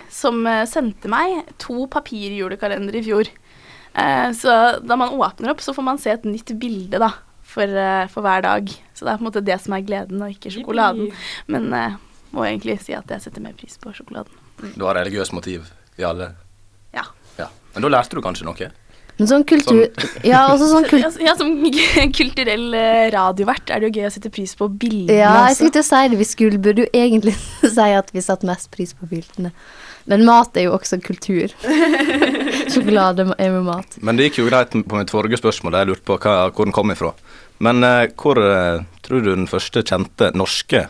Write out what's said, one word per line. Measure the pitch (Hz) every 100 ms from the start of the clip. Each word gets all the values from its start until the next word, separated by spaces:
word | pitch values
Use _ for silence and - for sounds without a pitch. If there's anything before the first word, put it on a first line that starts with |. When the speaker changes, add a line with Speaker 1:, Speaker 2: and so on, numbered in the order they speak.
| -
Speaker 1:
som, | - 269 233 233
eh, | 220
sendte | 226 320 240 - -
meg | 233 349 359 - -
to | - 247 269
papirjulekalendere | 302 294 220 202 202 185 196 208 196 202
i | 220
fjor. | 220 208 220 - _ - - - -
Eh, | - 147 135 247
så | 233 262 226 240 - 233
da | 240
man | 247
åpner | 277 202 - 226
opp, | 302
så | -
får | 269
man | 262 277
se | 240
et | 226
nytt | 214 214 - 220
bilde | 247 208 185 202
da, | 220 - _ _
for, | - -
eh, | 202 196 196 190 190
for | -
hver | 208 190
dag. | 185 208 202 - _
Så | -
det | -
er | 214
på | 226
en |
måte | 208
det | 202 190
som | -
er | 196
gleden, | 196 202 196 190
og | 202
ikke | 196 -
sjokoladen. | 196 262 226 214 220 208
Speaker 2:
Yippee. | 190 - - -
Speaker 1:
Men, | 254 226
eh, | 123 113 101 - - -
må | - 110
egentlig | 202 220 202
si | -
at | - -
jeg | -
setter | - -
mer | 220
pris | - - -
på | -
sjokoladen. | 202 - 220 - - - - 214 -
Speaker 3:
Du | 95
har |
religiøst | 92 92 101 92
motiv | - - 87 82 - _ -
i |
alle? | 90 87 90 87 - _ - _ _
Speaker 1:
Ja. | 127 - - _ -
Speaker 3:
Ja. | 165 - _
Men | -
da | 135
lærte | 131 120
du | -
kanskje | - 90
noe? | 82 85 90 - _ - - -
Speaker 4:
Men | 214
sånn | 277
kultur | 285 294 - 226 226
Speaker 3:
Sånn. | - - -
Speaker 4:
Ja, | 208 254 269
altså | 277 302
sånn | 311
Speaker 1:
Så, | 320
Speaker 4:
kul- | 294
Speaker 1:
ja, | 320 330
ja, | 320 349
som | 302 311
<laughs> | 311 277 330 330 -
kulturell, | - 262 - 240 214 240
eh, | 226 220 226 220
radiovert | 208 185 190 202 196 -
er | 214
det | 214
jo | 214
gøy | 202
å |
sette | 202 214
pris | 208 190
på | - 208 202
bildene | 240 214 180 214
Speaker 4:
Ja, | 208 220 247
jeg |
Speaker 1:
også. | 269
Speaker 4:
skulle | 311
til | 302
å |
si | 302 269 269
det. | 220
Vi |
skulle, | 214 - 220 208
burde | 196 208 -
jo |
egentlig | 240 240 220 208
<laughs> | 202 - - 226
si | 226
at | 214 196 190
vi | 185
satte | 180 190 185
mest | 180 -
pris | - 175
på | - 170
bildene. | 170 - - 175 - - - - - -
Men | 202
mat | 233 233 240 175
er | 180
jo | 185
også | - 185
kultur. | - 185 - 185 196 - 233 302 330 285 294
Speaker 1:
<laughs> | 277 - 269 269 277 269
Speaker 4:
Sjokolade | 262 208 208 190 180 185 -
er | 190
med | 185
mat. | 180 170 - -
Speaker 3:
Men | 104 117
det | 143
gikk | 143
jo | 117
greit | 127 120
på | 113 101 104
mitt | 98
forrige | 107 107 117
spørsmål, | 113 - 87
der | 87
jeg | 98
lurte | 92 -
på | 98
hva, | 104 98 92
hvor | -
den | 101
kom | 104 104
ifra. | 90 85 - - - - -
Men, | 113 123
eh, | 123 123 117 -
hvor, | 147 131
eh, | 101 98 90 85 87 -
tror | - 127
du | 107
den | 95 90
første | 95 - 123
kjente | 107 92 92 - 101
norske | 92 95 - - 127 -